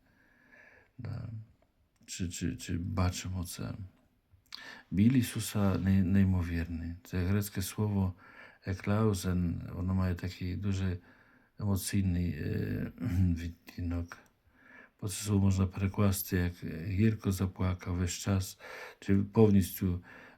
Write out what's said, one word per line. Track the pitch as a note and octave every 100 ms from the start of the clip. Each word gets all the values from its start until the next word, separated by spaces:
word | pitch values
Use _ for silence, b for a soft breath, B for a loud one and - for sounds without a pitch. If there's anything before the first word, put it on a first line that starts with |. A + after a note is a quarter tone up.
| b b b b b b b b b -
Да. | G2+ G2+ - A2 - _ _ _ _ _ -
Чи, | - F2
чи, | - F2 -
чи | - F2+
бачимо | F#2+ F#2 F2+ - F#2 F#2
це? | E2+ - A2 - F#2 _ _ _ _ _ _ - B B B
Біль | E2+ A2+
Ісуса | C3 G#2 A#2 - G#2 G2 -
не-, | F#2+ G2
неймовірний. | F#2+ G2 F#2+ F#2 E2+ E2+ E2 E2 E2+ F2
Це | - F#2
грецьке | F2 G2+ G2+ G2+
слово | F#2+ - G#2 G2+ F#2 - B B B B G2+
Jak | F#2+
Klausen, | G2+ G#2 A2 F#2 F#2 F2+ F2 F2+ - F2+
ono | F2+
ma | F#2+ F#2
taki | F2 F#2 - F2+ F#2
duży | G2+ F#2+ F#2+ F2+ b b b b b -
emocjny, | G2+ F#2+ - G2+ F#2+ F2
e, | F2+ - G2 G2+ G2+ G2+ - - F2 F2+ F2+
<clears throat> | E2
відтінок. | E2+ - - - F2 F2 E2+ - - _ _ B B B B _
Bo | G#2
to |
słowo | - G2+ G2+
można | G2 F#2+ F#2+
przekładać | - F#2+ A2 G2+ G2 -
jak, | F#2 F2 -
e, | - D#2 F#2+ F#2+
gierko | A2 G#2+ G2+
zapłakał | F#2 F#2+ - F#2 F#2 F#2
весь | F2 F#2
час, | - G2+ F#2+ F#2+ - B B B B
czy | - G2 G2+
pownістю | A2+ G#2+ G2 F2 - F#2+ F2+ B B B